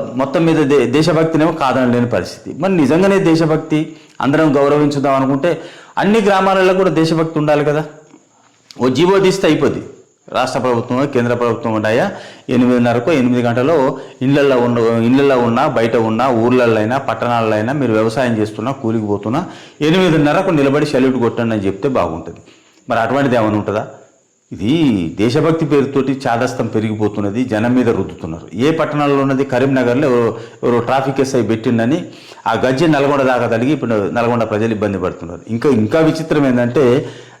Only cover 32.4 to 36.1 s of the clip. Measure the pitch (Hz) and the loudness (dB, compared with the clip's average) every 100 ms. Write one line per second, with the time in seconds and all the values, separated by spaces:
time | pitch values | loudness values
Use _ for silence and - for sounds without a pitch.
32.4 | - 113 127 135 165 143 139 143 131 123 | -4 0 0 2 2 2 2 2 2 0
33.4 | 117 113 127 147 123 107 95 117 117 120 | 0 0 0 -2 -2 -2 -2 0 0 0
34.4 | 110 107 113 104 104 95 87 82 85 85 | -2 -2 -2 -2 -2 -2 -4 -6 -12 -14
35.4 | - 117 147 117 107 160 156 | -8 -2 0 2 2 2 2